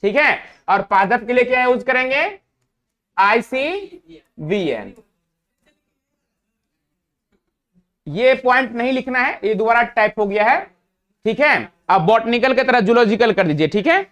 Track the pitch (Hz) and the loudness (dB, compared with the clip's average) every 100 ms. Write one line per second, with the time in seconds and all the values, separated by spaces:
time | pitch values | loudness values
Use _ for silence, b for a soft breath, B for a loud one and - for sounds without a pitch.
0 | 202 214 294 165 B B - 190 196 196 | 0 0 0 -2 B B -2 -2 0 0
1 | 190 247 220 240 247 254 247 247 247 254 | 2 -2 0 0 0 0 0 0 0 -2
2 | 254 277 349 392 _ _ _ _ _ _ | -2 -2 -4 -8 _ _ _ _ _ _
3 | _ - 196 226 - 262 285 381 392 349 | _ -2 2 2 -2 -6 -4 -6 -12 -20
4 | _ 330 _ - 156 202 165 117 98 - | _ -20 _ -14 -4 -4 -2 -6 -10 -20
5 | _ _ _ _ _ _ _ _ _ _ | _ _ _ _ _ _ _ _ _ _
6 | _ _ _ _ _ _ _ _ _ _ | _ _ _ _ _ _ _ _ _ _
7 | _ _ _ _ _ _ _ _ _ _ | _ _ _ _ _ _ _ _ _ _
8 | - 151 254 262 254 247 262 233 240 262 | -12 0 2 2 2 0 0 -4 -2 -2
9 | 262 254 254 - 196 214 220 233 233 - | -4 -4 -4 -4 -4 -2 2 2 0 0
10 | 214 214 208 202 214 311 370 _ _ _ | -2 0 -4 0 0 0 -4 _ _ _
11 | _ _ 220 226 294 208 107 _ - 190 | _ _ -6 0 0 0 -4 _ 0 0
12 | 170 220 226 240 254 254 254 247 202 233 | 4 2 2 0 0 0 2 2 4 4
13 | 233 214 233 196 185 147 156 208 202 359 | 2 2 2 2 0 0 0 0 0 0
14 | 392 | -2